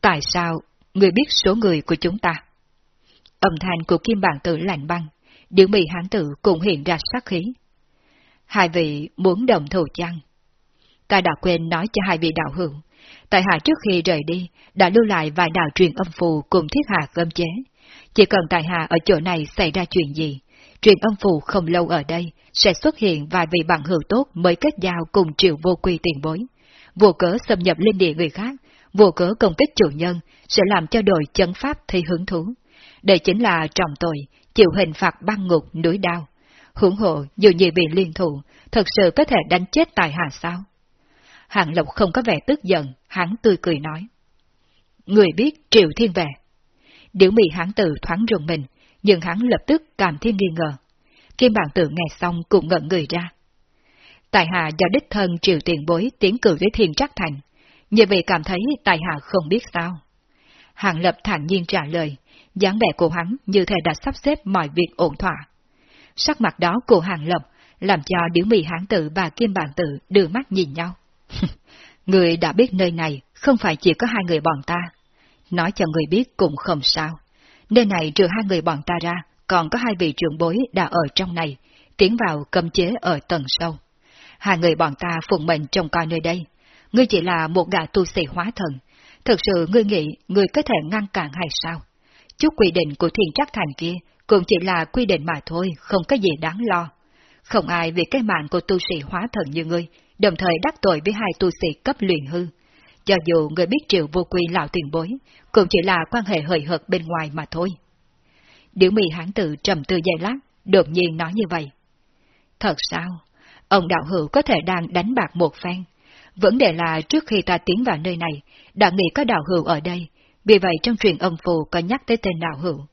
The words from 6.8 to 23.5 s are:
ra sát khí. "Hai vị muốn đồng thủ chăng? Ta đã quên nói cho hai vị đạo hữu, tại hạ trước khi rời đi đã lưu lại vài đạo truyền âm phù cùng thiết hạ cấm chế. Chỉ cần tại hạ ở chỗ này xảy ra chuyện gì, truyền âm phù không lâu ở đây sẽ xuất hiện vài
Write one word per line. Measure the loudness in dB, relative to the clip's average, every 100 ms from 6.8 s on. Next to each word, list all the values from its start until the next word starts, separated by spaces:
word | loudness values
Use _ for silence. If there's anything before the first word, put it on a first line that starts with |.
ra | -2 -4 -4
sát | -8 -6
khí. | -6 -6 -10 _ _ _ _ _ _ _ _ _
"Hai | 0 0
vị | 2 -2 -4 -10 0
muốn | 2 2 2
đồng | 2 2
thủ | -2 -2
chăng? | -4 -8 -10 _ _ _ _ _ _ _ _ _
Ta | 2
đã | 2 0
quên | 0 0 0
nói | -4 -2
cho | -2 -2
hai | 0
vị | 0 -2
đạo | -4 -4
hữu, | -6 -8 _ _ -20 -20 _
tại | 2
hạ | 4 2
trước | 2 0 0
khi | 0
rời | 2 -2 -2
đi | -6 -8 _ _
đã | 2 4
lưu | 6 4
lại | 0 -2
vài | 0 0
đạo | 0 -2 2
truyền | 2
âm | 2 -6 -2
phù | 0 0 0
cùng | 0 0
thiết | -4 -2
hạ | -4 -4
cấm | -4 -4
chế. | -2 -4 -6 -12 _ _ -20 -6
Chỉ | 2 4
cần | 4 2
tại | -2
hạ | -2 -4 0
ở | 0 2
chỗ | 2
này | 2 -4 -4 -2
xảy | -2
ra | -2 -2
chuyện | -2 -2
gì, | -4 -6 -6 _ _ -20 _
truyền | 6 6
âm | 4 0
phù | 0 0
không | 0 -2 0
lâu | 0 0
ở | -2 -2
đây | -6 -6 _ _
sẽ | 2 2
xuất | 4 0 2
hiện | 0 0 -2
vài | -2 0